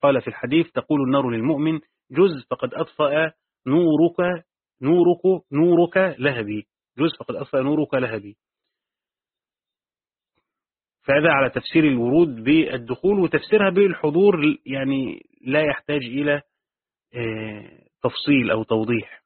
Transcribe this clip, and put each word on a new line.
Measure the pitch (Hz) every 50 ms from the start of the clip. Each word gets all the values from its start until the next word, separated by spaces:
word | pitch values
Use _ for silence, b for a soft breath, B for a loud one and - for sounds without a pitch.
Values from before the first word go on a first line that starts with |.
| -
قال | 143 139 127
في | 113 -
الحديث: | 113 - - 123 135 165 165 -
"تقول | _ 131 120 _ 156 143
النار | 139 127 135 139 135 127
للمؤمن: | 117 113 113 139 160 139 151 160 160 156 - _ _ _ _ _ 135
'جز | 139 185 196 165 135 123 _
فقد | - - - 123 -
أطفأ | - 160 - _ _ 156 143 143 151 160 160 - _ _ _ _ _ _
نورك، | 127 135 160 175 165 156 147 165 170 170 - 180 175 180 170 170 _ _ _ _ _ _ _ 127
نورك، | 135 165 180 175 175 175 175 - 185 190 175 _ _ 143
نورك | 143 160 175 175 165 175 170 - 190 190 185 147 -
لهبي، | 123 143 135 120 110 101 104 107 101 _ _ _ _ _ _ -
جز | 135 165 - -
فقد | - - 123
أطفأ | - 143 - - 139
نورك | 131 139 147 156 151 143 -
لهبي.'" | 135 127 117 113 110 101 104 104 _ _ _ _ _ _ _ _ _ _ _ _ _ _ _ _ _ _ _ _ _ _ _ _ _ _ _ _ _ _ _ _ _ _ _ _ _ _ _ _ _ _ _ _ _ _ _ _ _ _ _ _ _ _
فهذا | - 139 143 147 170
على | 151 139 135 127
تفسير | - 127 - - - 160 156
الورود | 151 135 123 117 120 131 165 175 160 127 113 110
بالدخول، | 123 147 160 156 - 135 131 120 117 123 - - 185 208 202
وتفسيرها | 185 160 - 147 - - 208 214 208 196
بالحضور | 180 185 202 196 175 - - 151 147 170 196 208 190 165 147 151 143 - _
يعني | - 135 135 135 135 139 135 135 113 80 - - _ _ _ _
لا | 127 135 151 156
يحتاج | 151 139 - _ - 147 147 131
إلى، | 120 120 139 147 147 147 147 143 _ _ _ _ _ _ _ _ _ _ _ _ _ _
آه، | 123 120 113 110 110 110 110 107 104 104 - - _ _ _ _ _ -
تفصيل | 123 - - - - 147 135 120 104
أو | 80 110 110
توضيح. | _ 113 110 110 107 120 110 107 - - - _